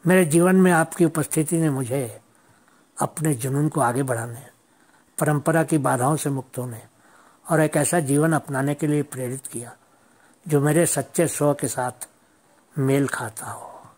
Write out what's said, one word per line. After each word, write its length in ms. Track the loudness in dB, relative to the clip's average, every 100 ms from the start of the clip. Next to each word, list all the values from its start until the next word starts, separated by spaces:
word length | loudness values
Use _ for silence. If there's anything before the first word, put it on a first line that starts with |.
मेरे 220 | 4 4 4
जीवन 300 | 4 6 6
में 160 | 6
आपकी 340 | 4 2 2 2
उपस्थिति 520 | 2 -2 -2 -2 0
ने 120 | 0
मुझे 520 | -2 -4 -4 -6 -10 _ _ _ _ _ _ _ -6
अपने 360 | -6 -2 -2
जुनून 340 | -2 -2 0 0
को 120 | 0
आगे 220 | 0 0
बढ़ाने, 420 | -2 -4 -6 -12 -18 _ _ _ _ _ _ -4
परंपरा 460 | 0 0 0 0
की 140 | 0 0
बाधाओं 380 | 0 0 0 0
से 140 | -2
मुक्त 280 | -6 -8 -10
होने 240 | -10 -12 -20 _ _ _ _ _ -2
और 140 | 0
एक 180 | 2 0
ऐसा 220 | 0 0
जीवन 340 | 0 2 2
अपनाने 420 | 0 -2 -4 -2 -2
के 120 | -2
लिए 160 | -2
प्रेरित 440 | -2 -8 -8 -8 -12
किया, 280 | -14 -14 -20 _ _ _ _ _ _ -2
जो 160 | 2
मेरे 240 | 4 2 2
सच्चे 420 | 0 -4 -2 -2
स्व 260 | 0 0
के 140 | 0 -4
साथ 400 | -4 -6 -8 -18 _ _ _ _ _ _ -4
मेल 320 | 0 2 0
खाता 380 | -4 -8 -10 -14
हो। 220 | -14 -16 -20 -20